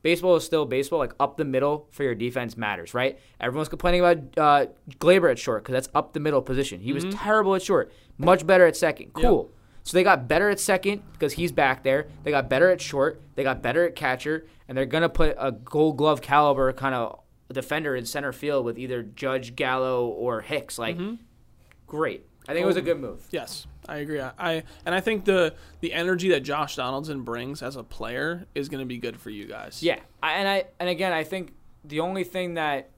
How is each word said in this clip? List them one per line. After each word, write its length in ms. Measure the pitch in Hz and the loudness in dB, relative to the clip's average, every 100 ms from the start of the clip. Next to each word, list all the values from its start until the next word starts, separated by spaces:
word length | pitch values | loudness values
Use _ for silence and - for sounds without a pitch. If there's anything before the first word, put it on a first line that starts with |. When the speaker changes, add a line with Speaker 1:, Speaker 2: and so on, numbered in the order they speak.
Speaker 1:
baseball 340 | 175 170 180 170 | 2 2 4 2
is 80 | |
still 200 | 160 160 139 | 2 -2 0
baseball. 340 | 127 139 165 | -2 -2 -2
Like, 140 | 123 - | -4 -2
up 180 | 139 - | -4 -2
the 80 | |
middle 440 | 147 131 143 151 151 | -2 0 0 -2 -8
for 140 | - | -4
your 100 | 139 | -4
defense 420 | 110 120 127 117 113 | -2 -4 -4 -6 -4
matters, 380 | 107 92 85 | -4 -4 -6
right? 240 | 123 131 - _ _ | -2 -2 -4 _ _
Everyone's 280 | 123 139 147 | -4 -4 -6
complaining 340 | 160 180 175 | -2 2 4
about, 160 | 175 170 127 - | 4 4 0 2
uh, 280 | 151 143 123 - - - | 6 6 4 -4 -20 0
Gleyber 320 | 151 185 165 | 6 6 6
at 60 | 120 | 0
short 240 | - 110 | -2 -4
'cause 80 | - | -2
that's 160 | 127 131 147 | -4 0 -2
up 160 | - | -2
the 80 | 156 | -4
middle 220 | 147 143 | 0 0
position. 360 | 127 127 135 90 | 0 -2 -2 -6
He 140 | 110 | -6
was 120 | 139 | -4
Speaker 2:
Mm-hmm. 140 | 180 202 | -4 -4
Speaker 1:
terrible 380 | 208 214 196 190 | 0 2 4 0
at 60 | |
short. 280 | 185 175 - - _ - | 2 0 0 -10 _ 0
Much 280 | 156 185 160 | 4 4 6
better 180 | 185 170 | 8 8
at 80 | 156 | 6
second. 340 | 165 - - - | 0 -2 -12 2
Speaker 2:
Yep. 80 | |
Speaker 1:
Cool. 260 | 240 160 82 - _ - | 4 4 2 -14 _ -16
So 140 | - 170 | 0 2
they 60 | |
got 240 | 185 170 123 | 6 4 4
better 220 | 156 208 | 2 4
at 80 | 196 | 2
second 440 | - 185 196 202 - | 2 2 0 -4 -10
because 220 | - 147 | -4 -2
he's 180 | - 170 | 0 -2
back 320 | 135 139 131 | 2 2 2
there. 220 | 135 139 151 - | 2 0 -2 -8
They 80 | 147 | 0
got 160 | 147 123 | 0 2
better 220 | 131 185 | 4 6
at 100 | 180 | 4
short. 400 | - 143 143 - - - | -2 0 0 0 -10 -2
They 80 | |
got 180 | 135 123 | -2 0
better 240 | 123 151 175 | 0 2 0
at 80 | |
catcher. 500 | 170 143 127 147 160 160 - - | 0 -2 -2 -4 -6 -8 -20 -8
And 80 | 131 | -4
they're 80 | |
gonna 240 | 139 156 165 | -2 0 0
put 280 | - 156 - | 4 2 4
a 140 | 131 | -4
Gold 440 | 113 123 151 156 139 | -6 -6 2 2 2
Glove 240 | 151 147 | 0 0
caliber 500 | - 143 147 135 131 | 2 4 6 4 0
kinda 420 | 131 135 127 113 - _ _ _ | 0 -4 -2 -4 -8 _ _ _
defender 400 | 131 123 151 151 127 | -8 -4 -4 -2 -4
in 80 | |
center 280 | 117 147 139 | -4 -6 -6
field 320 | 127 147 143 | -6 -2 0
with 140 | 120 117 | -2 -6
either 240 | 127 123 | -6 -8
Judge, 520 | 113 - 135 131 120 123 | -8 -8 -4 -4 -6 -4
Gallo, 500 | 135 131 131 127 120 | -2 0 0 0 -2
or 340 | 90 120 113 | -2 -4 -4
Hicks. 380 | - 147 - - | -4 -6 -6 -6
Like, 180 | 113 170 | -6 -4
Speaker 2:
Mm-hmm. 180 | 196 233 - _ _ _ _ - - | -8 -10 -16 _ _ _ _ -20 -12
Speaker 1:
great. 380 | 151 151 95 - _ - | -4 -4 -6 -16 _ -8
I 40 | |
think 100 | 160 | -2
it 40 | 196 | 0
was 100 | 180 | 0
a 40 | |
Speaker 2:
Oh. 40 | |
Speaker 1:
good 160 | 160 156 | 0 -4
move. 260 | 120 92 - | -4 -12 -10
Speaker 2:
Yes, 340 | 160 120 - - - - | -10 -8 -14 -16 -20 -14
I 80 | 147 | -10
agree. 220 | 147 151 | -8 -8
I, 100 | 131 - | -8 -6
I, 240 | 180 160 - - | -4 -4 -6 -12
and 100 | - | -4
I 60 | 185 | -2
think 240 | 202 220 | -2 0
the, 300 | 196 190 160 - - - | 2 2 2 -2 -20 -10
the 120 | 170 | -6
energy 360 | 165 175 180 185 | -4 0 0 2
that 120 | 151 | 2
Josh 360 | 127 147 143 - | 2 -4 -4 -4
Donaldson 460 | 123 135 156 143 | -4 -4 -6 -8
brings 380 | 117 117 127 147 | -6 -8 -8 -10
as 120 | 127 139 | -10 -12
a 60 | |
player 640 | 113 - 113 123 151 175 196 | -14 -10 -8 -4 -4 -6 -8
is 140 | 143 143 | -8 -6
gonna 180 | 139 131 | -8 -8
be 120 | 120 | -8
good 180 | 117 113 | -8 -10
for 100 | - | -14
you 160 | 104 101 | -14 -12
guys. 360 | 104 107 - | -14 -14 -2
Speaker 1:
Yeah, 160 | 160 - - _ | -2 -2 -8 _
I, 100 | 156 | -4
and 140 | 165 196 | -2 0
I, 160 | 196 - _ | -2 -4 _
and 100 | 175 | -4
again, 240 | 170 190 | -2 -2
I 120 | 160 | -2
think 280 | 156 190 165 - - - | -4 -8 -10 -18 -20 -20
the 160 | 151 151 | -8 -6
only 220 | 175 190 | -4 -4
thing 320 | 180 185 180 | -6 -6 -6
that 360 | 170 151 139 - | -4 -2 -4 -8